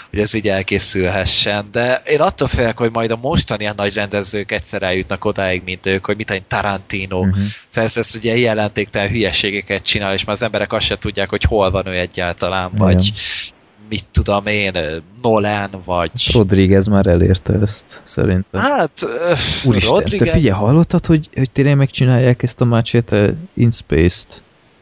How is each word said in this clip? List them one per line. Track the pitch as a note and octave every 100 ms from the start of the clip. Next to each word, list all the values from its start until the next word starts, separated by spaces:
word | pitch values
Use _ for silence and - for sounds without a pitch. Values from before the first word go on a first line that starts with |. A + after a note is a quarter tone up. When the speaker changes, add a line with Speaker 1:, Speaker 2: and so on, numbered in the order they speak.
| -
Speaker 1:
hogy | G2+
ez | G#2+
így | A2+ G#2
elkészülhessen. | F#2+ F#2+ G2 - F#2+ F2+ G2 F2 - G#2+ G#2 G2+
De | A#2 A#2+ B2+ -
én | D3
attól | F3+ - C3+
félek, | - A#2 A#2
hogy | A#2
majd | A#2 A2+
a | A2+
mostani | B2+ E3+ - G#2
ilyen | G#2 G#2
nagy | G#2
rendezők | G#2 G2+ G#2 F#2+ G#2 G2
egyszer | G#2 - G2+
eljutnak | F#2 F#2 F#2 F#2+ G#2+
odáig, | G2+ F#2+ F2+ F#2
mint | F#2 F#2+
ők, | F#2+ F#2+
hogy | G#2
mit | G#2+
egy | G2
Tarantino. | G2 A2 G2+ G2 - G2+ F#2+ F#2+
Speaker 2:
Mhm. | F#2 G2 G2+ - -
Speaker 1:
Szóval | - A2+
ez, | A#2
ez | A2+ A2+
ugye | A2+ A#2
jelentéktelen | A#2+ G#2+ G#2 G#2 G2+ A2 G2+
hülyeségeket | A#2 F#2+ - G#2 G2+ F#2 G2
csinál, | - G#2+ G2+
és | G2
már | - G2+
az |
emberek | A2+ G2+ G2+
azt | A2 -
se | G2+
tudják, | G#2+ G2+ G2
hogy | G#2
hol | - A2 F#2+
van | F#2+ F#2
ő | F2+
egyáltalán, | F2+ - F2 E2+ F2+ F#2+ F2+
Speaker 2:
Igen. | G#2 F#2
Speaker 1:
vagy | F#2 G2+ G#2+ - - - - _ _ G#2+
mit | G#2+ -
tudom | - G#2 G2+ G#2
én, | G#2 G2 F2+
ö, | D#2 E2 E2 G#2+
Nolan, | B2 A2 G2+ G#2 G2 G2 F2+
vagy | F2 E2+ A#2+ -
Speaker 2:
Rodriguez | B2 F#2+ G2 F#2 G2 G2
már | G2+ G2
elérte | F2 F#2 F#2 - G#2
ezt, | G#2 - - -
szerintem. | - - G2+ F#2 G2 -
Speaker 1:
Hát, | B3 C#4 E3 -
ö, | A2 A#2+ E3+ D#3 - - C3
Speaker 2:
Úristen, | G#2 F#2+ F3
Speaker 1:
Rodriguez | - G3+ -
Speaker 2:
te | E3+
figyelj, | C3+ F#2+
hallottad, | G#2 D#3 E3+ F3 -
hogy, | D#3+ D#3 -
hogy | C3
tényleg | - C#3 C#3+
megcsinálják | C#3 - B2+ A#2+ B2+ B2
ezt | B2+ -
a | B2
Machete | A#2 A2+ A#2+ A#2 G#2 G2+ D#3 F3
in | - A#2
Space-t? | A#2 - D2 F2 - - - _ _ _ _